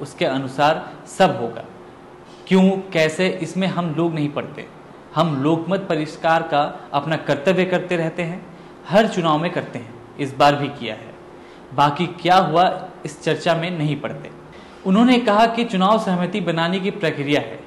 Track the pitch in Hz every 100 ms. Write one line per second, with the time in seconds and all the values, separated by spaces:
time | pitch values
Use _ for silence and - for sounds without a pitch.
0 | 143 - 160 135 131 139 147 160 - -
1 | - - 185 120 117 - - - - -
2 | - - - - - 190 190 190 190 165
3 | 156 156 185 - 160 185 190 - 175 151
4 | 170 156 147 131 - - - - - -
5 | - 151 165 135 143 165 165 190 190 160
6 | 151 - 165 165 165 143 156 - - 143
7 | 151 151 - 190 190 185 180 175 175 175
8 | 165 165 165 185 - - - - - 190
9 | 220 185 165 151 175 151 - - 117 -
10 | - - 135 131 147 139 139 - 113 107
11 | - - - - - - - 131 147 -
12 | 170 - 170 185 160 160 180 - - -
13 | - - 165 156 180 160 170 175 151 143
14 | 110 - - - - - - - 190 196
15 | 247 240 226 208 233 240 240 185 190 220
16 | 202 175 180 208 175 160 170 190 190 196
17 | 156 147 143 143 - -